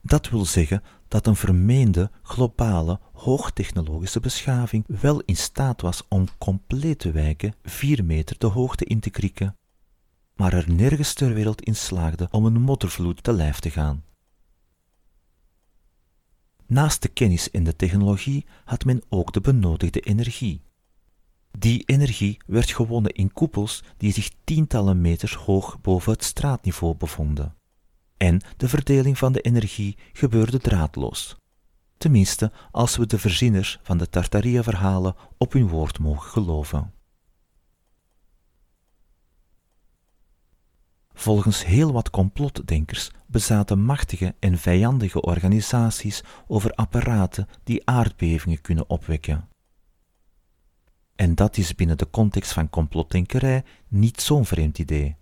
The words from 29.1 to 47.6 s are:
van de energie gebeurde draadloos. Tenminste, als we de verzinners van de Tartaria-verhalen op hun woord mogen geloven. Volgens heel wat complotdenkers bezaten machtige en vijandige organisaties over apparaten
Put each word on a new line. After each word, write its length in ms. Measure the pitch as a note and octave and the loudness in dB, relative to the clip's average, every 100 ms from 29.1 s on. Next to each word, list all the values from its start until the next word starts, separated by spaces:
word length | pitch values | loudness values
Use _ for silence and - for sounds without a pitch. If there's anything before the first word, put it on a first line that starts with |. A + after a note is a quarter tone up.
| C3+ | 2
van 140 | B2+ | 0
de 100 | C3 | 0
energie 560 | - A#2+ G#2 - G2+ - - | 2 2 0 -6 -8 -8 -18
gebeurde 460 | - C3+ A2+ A2+ B2+ | -2 2 4 2 0
draadloos. 760 | - F#2 D2+ - B1+ - - - _ _ _ _ _ _ | 0 0 0 -2 -6 -8 -12 -16 _ _ _ _ _ _
Tenminste, 540 | E3 A#2+ F#2+ - A2 - - | 4 6 4 2 -4 -4 -8
als 240 | - A#2+ - | -2 0 0
we 100 | A2+ | 0
de 140 | G#2 | 0
verzinners 600 | G#2 F2 B2 G2 F#2+ - | 0 2 2 2 0 -8
van 140 | - F2 | -2 -2
de 120 | F2 | 0
Tartaria-verhalen 1080 | F2+ F2 G#2 A#2+ B2 A#2 F#2+ G2 F#2+ F#2 - - - | -2 0 0 2 0 0 0 0 0 -2 -4 -16 -4
op 160 | - | 0
hun 140 | C3 G#2+ | 2 2
woord 320 | D#2+ D2+ - | 0 -4 -2
mogen 300 | D2+ D2 - | -2 -2 -4
geloven. 640 | - F#2 D#2 D2 D2 - - _ _ _ _ _ _ _ _ _ _ _ _ _ _ _ _ _ _ _ _ _ _ _ _ _ _ _ _ _ _ _ _ _ _ _ _ _ _ _ _ _ | -4 -2 -4 -4 -6 -6 -12 _ _ _ _ _ _ _ _ _ _ _ _ _ _ _ _ _ _ _ _ _ _ _ _ _ _ _ _ _ _ _ _ _ _ _ _ _ _ _ _ _
Volgens 520 | - A2 G#2 G#2+ G2+ E2+ | -6 0 2 2 0 2
heel 260 | G#2+ D#3 | 4 4
wat 180 | A#2+ - | 0 -2
complotdenkers 1040 | - F#2+ - C#3+ - - D#2 D#2 - - - _ | 0 0 0 -6 -6 -2 -2 -2 -8 -10 -14 _
bezaten 580 | A2+ - G#2+ G2+ G2 | -2 2 2 2 2
machtige 520 | A2 C#3+ - F2+ F#2 - | 2 0 -2 -2 -4 -2
en 180 | G2 E2+ | 0 0
vijandige 640 | - F2+ A2+ C3 G2 - | 2 4 4 2 0 -2
organisaties 1000 | - E2 F#2 G#2+ - B2 A2+ - G#2 - - - - | 0 0 2 2 2 0 0 -2 -6 -8 -14 -20 -4
over 240 | A2 G#2+ | -2 -2
apparaten 760 | - A2 B2 A#2+ A2+ F2+ - G2 - | -2 -2 0 0 0 0 -4 -8 -10